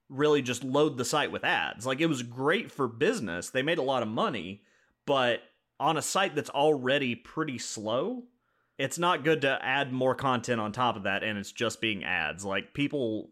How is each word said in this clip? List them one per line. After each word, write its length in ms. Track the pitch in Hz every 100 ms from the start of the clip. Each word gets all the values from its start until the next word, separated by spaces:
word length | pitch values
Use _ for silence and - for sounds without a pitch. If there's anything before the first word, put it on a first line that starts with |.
| -
really 320 | 135 151 147
just 240 | 123 123 135
load 320 | 139 156 127
the 80 | 120
site 260 | 151 127
with 140 | 98 156
ads. 400 | 151 73 - 120
Like, 160 | 131
it 60 | 165
was 140 | 135
great 460 | 120 120 139 202 139
for 200 | - 123
business. 600 | 113 170 240 104 87 87
They 120 | 131
made 160 | 139 170
a 60 |
lot 200 | 135 131
of 60 | 110
money, 540 | 120 214 120 87 101 _ _ _ _ -
but 340 | 139 123 113 - _ _ -
on 160 | 139 156
a 60 |
site 340 | - 190 190 143
that's 140 | -
already 680 | 143 151 147 123 143 131 117
pretty 440 | - - 156 120
slow, 640 | - - 107 120 185 254 - _ _ _ _ -
it's 180 | 135 -
not 240 | 175 170
good 180 | 143 156
to 180 | 135 135 120
add 260 | 139 135
more 220 | 131 131 123
content 460 | 139 123 120 120
on 100 | 107
top 240 | 104 123 107
of 80 |
that, 200 | 98 98
and 140 | 110 104
it's 120 | 95
just 300 | - 113 -
being 220 | 113 101
ads. 420 | - 90 78 82 98
Like, 300 | 98 - -
people, 540 | 143 147 117 107 -